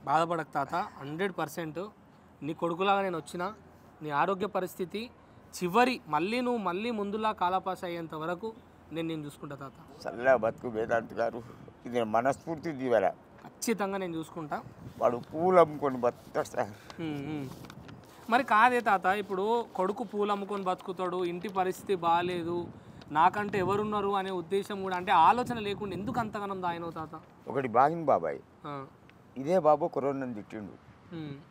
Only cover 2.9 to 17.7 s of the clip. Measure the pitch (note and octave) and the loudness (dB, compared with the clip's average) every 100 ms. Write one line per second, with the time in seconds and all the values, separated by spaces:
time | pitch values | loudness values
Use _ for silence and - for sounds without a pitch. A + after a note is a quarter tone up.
2.9 | G3 G3 E3+ - F3 F3+ A3 - - - | 2 0 -4 -8 -6 -6 -8 -20 -20 -20
3.9 | - D3+ C#3+ E3+ G3 G3+ F#3+ F3+ - F3 | -12 -4 0 2 0 -2 -4 -6 -6 -8
4.9 | G#3 A#3 - - - - - F3 G3 B3+ | -8 -10 -16 -20 -20 -18 -6 0 4 4
5.9 | B3 - D3+ F3+ A#3+ B3 A#3+ F#3 F3 A3+ | 2 -2 0 0 0 0 0 -2 -2 -4
6.9 | A3+ G3+ G#3+ A3 G#3 F3 F#3 F#3 F3+ F3+ | -4 -4 -2 -2 0 0 0 -2 -6 -6
7.9 | E3+ E3 D#3 D#3+ F3 A3 A3+ - - - | -6 -8 -6 -4 -4 -6 -10 -20 -20 -10
8.9 | D3+ E3 D#3+ D3 - D#3 C#3 C3+ - - | -4 -4 -4 -8 -12 -14 -12 -14 -18 -20
9.9 | - - G#2+ B2+ B2+ A2 A#2 B2 G#2+ A2 | -10 -8 2 6 6 6 0 -4 -2 0
10.9 | A#2 A2 G2 A#2 A#2 A#2 - - - B2 | 0 0 -2 -2 -2 -12 -18 -20 -16 -4
11.9 | A#2+ A2 A2+ B2+ C#3 - E3 E3+ C#3 C3 | -2 2 2 2 0 -4 -6 -6 -4 2
12.9 | A2+ F#2+ - - - - - - G3+ G3 | 4 4 0 -16 -20 -20 -6 -2 0 0
13.9 | G3 F#3 D#3+ D#3+ F3 D3+ F3+ - - - | -4 -4 -6 -8 -10 -6 -8 -8 -16 -18
14.9 | - A#2+ A#2+ - D#3 F3 F#3 D#3+ D3 C#3+ | 0 2 2 -6 0 6 8 8 4 -2
15.9 | C3 A#2+ A#2+ - - C#3+ - A2 G#2+ - | 2 0 0 -6 -4 -4 -2 -4 -6 -18
16.9 | - E3 D3 C#3 D3+ C3 - - | -8 -6 -6 -6 -8 -8 -12 -16